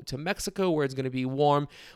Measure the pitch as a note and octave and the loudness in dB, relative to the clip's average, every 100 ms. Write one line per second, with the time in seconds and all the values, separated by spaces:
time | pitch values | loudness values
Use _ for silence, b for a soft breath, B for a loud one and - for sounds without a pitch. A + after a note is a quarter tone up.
0 | - C3 D#3+ G3+ - F#3+ F#3 D#3 C#3 C3 | -8 -8 -6 -4 -6 -2 0 2 0 -2
1 | C3 B2+ B2+ C3+ D3 C#3+ C#3+ B B | -4 -2 -2 2 4 4 2 B B